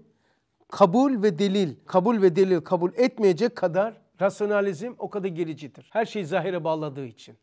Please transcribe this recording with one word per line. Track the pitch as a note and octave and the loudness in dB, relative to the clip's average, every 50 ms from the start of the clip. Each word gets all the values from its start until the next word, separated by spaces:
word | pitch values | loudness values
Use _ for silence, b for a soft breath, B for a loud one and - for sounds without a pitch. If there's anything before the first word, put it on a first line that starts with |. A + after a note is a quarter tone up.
| - _ _ _ _ _ _ _ _ _ _ _ _ _ | -10 _ _ _ _ _ _ _ _ _ _ _ _ _
kabul | - - G3+ F#3 E3+ A#3+ C4+ C#4+ C4 G#3 F#3+ | 2 4 4 6 6 4 2 2 2 2 0
ve | G#3+ E3 D3+ | 0 2 2
delil, | G3+ G3+ F#3+ - F#3+ D3+ A#2 - _ | 0 0 2 2 0 0 -2 -6 _
kabul | - - F#3 F3+ A#3 A#3+ G#3+ | -2 0 2 2 2 2 4
ve | F#3+ F#3 D#3 | 4 4 4
delil | F#3 F#3+ F#3+ F#3 E3 | 4 2 2 2 0
kabul | - - F#3 F3 F3 F3+ - | -2 -2 -2 -2 -2 -2 0
etmeyecek | - B3 C4 - - G#3+ G3 F3 D3 A3+ A#3+ - | 0 0 0 0 2 2 2 2 2 0 -2 -2
kadar | - F#3+ F3 D#3 F#3 G#3 A3+ A3 - _ _ _ - | -2 -4 -2 0 0 -2 -2 -4 -10 _ _ _ -2
rasyonalizm | F3+ G3 F#3+ - G#3 G#3 G#3 G3+ G3+ G3+ F3+ C#3+ G#3 B3 A#3 - | -2 -2 0 -2 -2 -2 0 0 0 -2 -4 -6 -8 -12 -10 -10
o | G3+ F#3 | -10 -10
kadar | - G#3 F#3 G3 | -8 -6 -6 -6
gericidir. | E3 D#3+ F3 D#3+ D3+ B2 D3 B2 - - - _ - | -4 -6 -6 -6 -8 -10 -12 -16 -16 -18 -18 _ -4
Her | G#3+ A#3 | -2 -2
şeyi | A3 - G#3+ F#3 | -2 -4 -6 -6
zahire | C#3 F#3 F3+ D#3 G3 F3+ F3 D#3 | -4 -2 -2 -2 -2 -4 -4 -2
bağladığı | D#3+ D#3+ D#3+ D#3 D3 C3+ C#3+ C3+ | -2 -2 -2 -4 -6 -8 -10 -12
için. | A#2+ A2 - - - A2+ _ | -12 -14 -18 -20 -20 -20 _